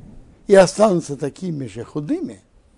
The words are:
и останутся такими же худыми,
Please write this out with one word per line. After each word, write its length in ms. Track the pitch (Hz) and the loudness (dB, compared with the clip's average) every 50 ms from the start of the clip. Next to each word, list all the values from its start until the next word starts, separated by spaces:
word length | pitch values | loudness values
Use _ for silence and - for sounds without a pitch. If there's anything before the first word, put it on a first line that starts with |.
| - - - - - - _ _ _ | -20 -20 -20 -20 -20 -20 _ _ _
и 80 | - 202 | 4 6
останутся 600 | 196 185 170 - - 214 220 180 170 143 - 143 | 6 6 6 4 2 2 2 2 0 -2 -6 -8
такими 500 | 120 151 135 - - 190 180 160 143 135 | -8 -8 -10 -10 -10 -10 -8 -8 -8 -10
же 180 | 110 92 117 110 | -12 -12 -14 -14
худыми, 560 | - - 151 147 156 294 381 311 127 104 95 _ _ _ _ _ _ _ | -12 -10 -10 -6 -6 -6 -6 -6 -10 -12 -16 _ _ _ _ _ _ _